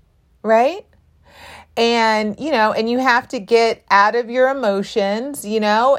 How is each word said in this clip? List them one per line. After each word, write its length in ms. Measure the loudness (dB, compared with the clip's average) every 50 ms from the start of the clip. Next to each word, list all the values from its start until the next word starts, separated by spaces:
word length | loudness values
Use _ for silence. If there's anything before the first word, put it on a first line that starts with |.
| _ _ _ _ _ _ _ _
right? 420 | -2 2 2 4 4 2 -2 -6 -12 _ _ _ _ _ _ _ _ _ _ -20 -20 -20 -20 -20 -20 _ _
And, 600 | -2 0 0 2 2 2 0 0 0 -2 -4 -6 -8
you 120 | -6 -2
know, 220 | 0 0 0 0
and 180 | 0 -2 -2 -2
you 80 | -2 0
have 300 | 0 2 0 0 -2 -4
to 100 | -8 -10
get 460 | -2 0 2 2 2 2 -2 -4 _ _
out 240 | 4 4 4 4 2
of 140 | -2 -4 -4
your 200 | 0 0 0 0
emotions, 960 | 0 -2 -2 -2 -2 -2 -4 -4 -4 -2 -2 -2 -2 -4 -6 -8 -10 -10 -8
you 160 | -4 -4 -2
know, 380 | 0 0 0 2 2 2 2